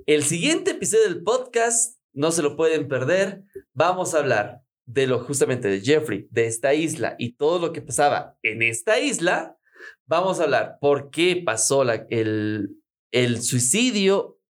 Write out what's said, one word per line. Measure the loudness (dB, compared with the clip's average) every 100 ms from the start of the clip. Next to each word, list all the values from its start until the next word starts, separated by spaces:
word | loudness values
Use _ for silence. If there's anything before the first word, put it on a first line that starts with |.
| 2
el | 2
siguiente | 2 0 0 0 -2
episodio | -4 0 2 2
del | 0
podcast | -2 -2 0 0 0 0 -2 -6 _
no | -2 0
se | 2
lo | 0 2
pueden | 2 2 0
perder. | -2 0 0 0 -4 -16 -20 -8
Vamos | 0 0 0 0
a | 0
hablar | 2 0 -2 -8 _ _ -6
de | 0 2
lo | 0
justamente | -2 0 0 0 0
de | 0
Jeffrey, | 2 2 2 -4 -4
de | -2 -2
esta | 0 0
isla | 2 0 -4 -6 -6
y | -8
todo | -2 0 0
lo | -2
que | -6
pasaba | -6 0 2 2 -4 _
en | -6 -2
esta | -2 -2 -2 0
isla. | 0 -2 -2 -2 -6 -16 _ -20 -20 -16 -4
Vamos | -2 0 0
a |
hablar | 0 0 -2 -2
por | 2 2 0
qué | 0 0 0
pasó | -2 -2 2 2
la, | 2 0 -2
el, | -2 0 -2 -2 -4 -6 -12 _ _ _
el | 0 0 0
suicidio, | -2 -2 0 0 0 2 2 0 -2 -12 _